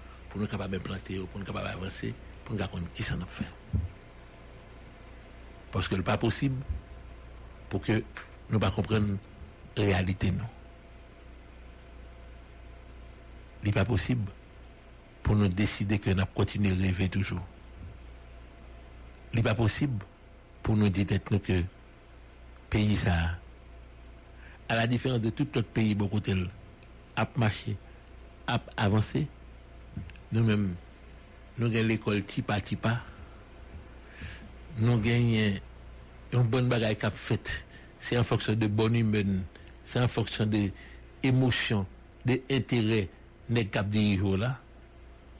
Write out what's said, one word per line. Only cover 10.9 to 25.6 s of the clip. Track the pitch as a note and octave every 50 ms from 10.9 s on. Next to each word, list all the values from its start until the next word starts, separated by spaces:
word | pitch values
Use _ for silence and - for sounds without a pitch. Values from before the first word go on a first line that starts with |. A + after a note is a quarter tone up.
| - - - - - - - - - - - - - - - - - - - - - - - - - - - - - - - - - - - - - - - - - - - - - - - - - - - - - - -
Il |
n'est | G#2 G2+
pas | G#2 F#2+
possible | - A#2 G2+ - - B2+ B2 G#2 G2 - - - - - - - - - - - - - - - - - - -
pour | - G#2+
nous | G#2+ G#2 G2
décider | F2 F#2+ G#2+ G2 - - G#2 G2 G#2+ G2+
que | - -
nous | F#2+ F#2 F#2+ - -
continuons | - G#2 - - G2+ G#2 G2 F#2
à | F#2 F#2+
rêver | F#2+ F#2 F2 F#2+ F#2
toujours. | - G2 G2+ - G2 F2+ F2+ - - - - - - - - - - - - - - - - - - - - - - - - - - - - - - - - - - - - - -
Il |
n'est | A2+ A2
pas | A#2 A2
possible | G#2+ A#2 G#2+ - - D3+ D3 B2+ G2+ F#2+ - - - - - - - - - - - -
pour | - A2
nous | G#2 G#2 G#2
dire | F2+ F#2+ G2+
tête | F2 G2+ F#2+ - -
nous | A2 G2
que | - - F#2 F2+ F2 F#2 - - - - - - - - - - - - - - - - - - - -
pays | - G#2+ G#2+ G#2 G2+
ça, | F2+ - G#2+ F2+ E2 E2 E2 E2+ F2 - - - - - - - - - - - - - - - - - - - - - - - - - -
à | A2+
la | A2+ A2+ A#2+
différence | B2 A#2+ - C3 C3 A#2+
de | A2 A2+
tout | G#2+ - D3 - -
autre | B2